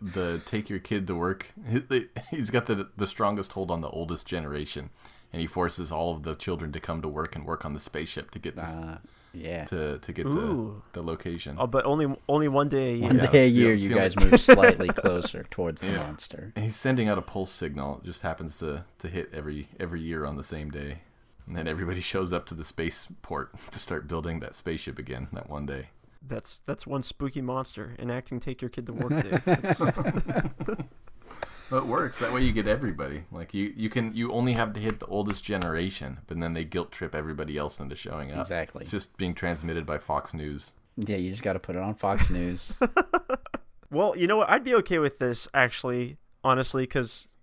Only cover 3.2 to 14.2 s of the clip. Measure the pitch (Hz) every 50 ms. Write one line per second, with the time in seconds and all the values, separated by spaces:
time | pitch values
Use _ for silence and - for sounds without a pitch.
3.2 | 113 101 104 101 95 - - 98 95 87 87 85 80 - - 82 82 80 85 78
4.2 | - - - 87 78 73 71 73 76 - - - - - - - - - - -
5.2 | - _ - 82 82 78 - 92 87 82 - - 87 76 78 78 85 85 85 78
6.2 | 76 80 78 - - - 90 78 82 76 71 82 - - 82 80 76 78 73 76
7.2 | 82 82 - 78 69 73 82 - - 80 73 71 - - - 78 78 80 - -
8.2 | 76 - - 98 - 80 - - 82 82 80 82 82 80 80 82 - - - -
9.2 | - - - 90 78 80 85 85 76 - 98 85 78 76 71 67 - - 85 -
10.2 | 85 139 143 170 226 226 180 131 110 107 104 101 - - - 90 85 82 80 -
11.2 | - 90 85 82 - 76 71 78 127 120 113 135 - 131 143 156 156 139 139 -
12.2 | - - 139 151 156 147 135 139 143 147 139 135 135 127 120 120 120 123 131 123
13.2 | 120 131 - 139 131 127 120 123 120 117 110 101 101 101 120 104 95 92 90 101